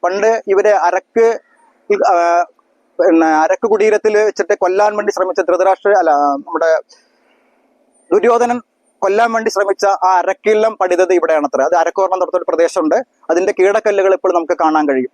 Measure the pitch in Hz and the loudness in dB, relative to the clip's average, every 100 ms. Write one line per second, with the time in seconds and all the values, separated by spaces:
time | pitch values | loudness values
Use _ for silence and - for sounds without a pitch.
0 | 175 196 220 226 214 190 208 196 175 - | -2 0 0 -2 0 0 2 2 0 -2
1 | _ 233 226 220 _ _ _ _ - 202 | _ 0 0 0 _ _ _ _ -4 -2
2 | - 175 170 170 170 _ _ _ _ - | 2 2 2 0 -2 _ _ _ _ -2
3 | 175 165 160 156 160 190 226 208 220 208 | 2 2 2 2 0 -2 -2 0 2 0
4 | 220 208 214 202 - 202 185 185 208 208 | 0 0 -2 -4 -4 -2 0 0 0 -2
5 | 208 190 185 185 175 175 185 185 202 202 | -6 -4 -4 -4 -2 0 0 0 0 2
6 | 165 143 143 139 - 165 165 160 - - | 2 2 0 -2 -6 -4 0 0 -4 -20
7 | _ _ _ _ _ _ _ _ _ _ | _ _ _ _ _ _ _ _ _ _
8 | - 180 233 233 240 240 - _ _ - | -2 0 2 2 0 -4 -8 _ _ -6
9 | 190 208 233 226 220 285 202 196 202 190 | -2 0 0 0 -2 -2 -2 0 0 0
10 | 185 180 180 185 208 214 220 214 185 175 | 2 0 0 -4 0 0 0 -2 -2 0
11 | 185 175 160 156 147 131 147 175 170 196 | 2 0 0 -2 0 -2 0 0 0 -2
12 | 190 185 170 180 170 160 170 185 156 208 | -2 -2 -2 -4 -2 0 0 0 0 -2
13 | 254 _ - 170 190 190 190 214 214 202 | -4 _ -4 -2 -2 0 0 2 0 0
14 | 190 185 185 175 160 170 160 156 147 131 | 0 0 0 -2 -2 -2 0 0 0 -2
15 | 127 | -4